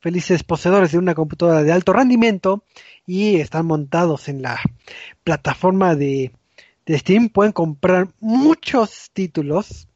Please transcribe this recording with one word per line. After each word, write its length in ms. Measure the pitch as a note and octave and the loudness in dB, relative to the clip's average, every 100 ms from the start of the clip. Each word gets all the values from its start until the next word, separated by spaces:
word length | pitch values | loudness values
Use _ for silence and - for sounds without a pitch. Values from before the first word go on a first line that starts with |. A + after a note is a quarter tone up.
felices 420 | E3+ F3 - E3+ | -6 -4 0 -2
poseedores 500 | - D#3+ F3+ G3 F3 | -2 -4 2 2 4
de 60 | E3+ | 2
una 160 | F3+ | 0
computadora 480 | D#3+ D3+ - E3+ D#3+ | -2 -4 0 2 2
de 100 | D3+ | 2
alto 200 | F3+ F#3 | 2 2
rendimiento 720 | G3+ C4 B3 A3+ G3 F#3+ G3+ _ - - - - | 2 4 4 2 0 -2 -2 _ -20 -20 -20 -8
y 300 | F#3 G#3+ F3 | -4 0 0
están 300 | C#3+ D#3+ E3 | 0 -4 -2
montados 600 | D#3 C#3 E3 E3+ C#3+ - | -2 -2 -2 0 -2 -8
en 140 | C#3 | -10
la 160 | B2+ A#2+ - - - - - - | -8 -10 -12 -18 -20 -20 -20 -12
plataforma 720 | - D3+ - - F#3 F#3+ F#3 | -6 -4 -4 -2 0 2 0
de, 380 | D3+ C#3 C3+ C3 _ _ _ _ _ | 0 -2 -4 -6 _ _ _ _ _
de 140 | - D#3 | -4 -4
Steam, 300 | - G#3 A#3 | 2 2 2
pueden 240 | G3 G#3+ | 2 0
comprar 560 | G3+ D#3+ C#3+ F3+ F#3 F#3 _ | 0 -4 -2 0 2 0 _
muchos 880 | A3 B3 D4+ D#4+ - C4 G#3+ - - | -2 2 2 2 0 0 0 -4 -14
títulos, 760 | - F#3 - C#3+ E3 - - - | -8 -6 -4 -2 -2 -4 -14 -20